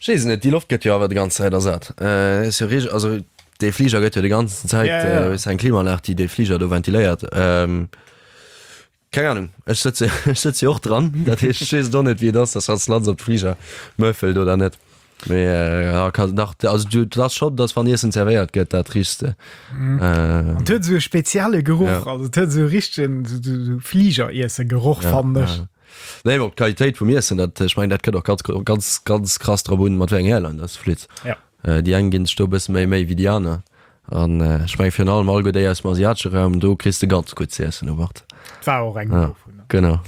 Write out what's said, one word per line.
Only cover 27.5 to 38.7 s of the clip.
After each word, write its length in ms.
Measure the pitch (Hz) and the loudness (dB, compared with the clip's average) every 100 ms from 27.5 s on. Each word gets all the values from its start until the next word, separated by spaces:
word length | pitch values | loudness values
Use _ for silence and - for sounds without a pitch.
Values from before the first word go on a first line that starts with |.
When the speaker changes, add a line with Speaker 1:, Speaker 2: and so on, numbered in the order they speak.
| - 95 | -2 -2
Speaker 1:
ich 100 | - | 0
meine, 180 | 101 98 | 0 0
das 60 | |
geht 140 | - 90 | -2 -2
auch 80 | |
ganz, 180 | 92 101 - 98 | -2 -2 -2 -4
ganz, 400 | 101 107 - - | 0 -2 -2 -4
ganz 340 | - 107 98 - | -2 -2 -2 -4
krass 240 | - 101 | -2 -2
drauf, 160 | - 95 | 0 2
mit 320 | 101 92 90 | 2 2 0
welchen 160 | 101 92 | 2 2
Airline 320 | 113 85 78 | 2 0 -6
das 160 | 90 | -12
fliegt. 320 | - - 82 - - | -8 -4 -4 -6 -14
Speaker 2:
Ja. 120 | 123 110 _ _ | -10 -10 _ _
Speaker 1:
Äh, 220 | - 80 | 0 0
die 100 | 87 | 2
einen 160 | 92 98 | 2 2
gehen 140 | 92 87 | 2 0
so 160 | - | 0
ein 60 | 95 | 0
bisschen 240 | 95 - | 0 0
mehr, 140 | 95 92 | 0 2
mehr 200 | 95 87 | 0 0
wie 60 | |
die 140 | 87 98 | 0 2
anderen. 340 | 104 87 85 - _ _ _ - | 0 0 -4 -8 _ _ _ -6
Und, 320 | 82 85 82 | -2 0 2
äh, 240 | 80 78 | 2 2
ich 120 | 85 - | 0 -2
meine, 140 | 95 | 0
für 160 | - 95 | 0 2
allem, 200 | 107 98 | 2 2
all 140 | 101 | 2
gut, 100 | 101 | 2
der 160 | 95 95 | 2 0
aus 120 | 92 | 0
dem 80 | 95 | -2
asiatischen 420 | 90 101 113 95 | 0 0 0 -2
Raum, 240 | 92 92 90 | 0 2 2
du 160 | 98 | 2
kriegst 260 | 98 101 92 | 2 0 0
du 60 | 98 | 2
ganz 260 | 92 80 | 0 -2
gut 200 | - 78 | -6 -8
zu 100 | - | -6
essen, 240 | 76 - 71 | -6 -6 -6
du 80 | |
machst. 300 | 78 85 - - - - - | -4 -4 -8 -20 -20 -20 -10
Speaker 2:
Das 80 | |
war 140 | - | -4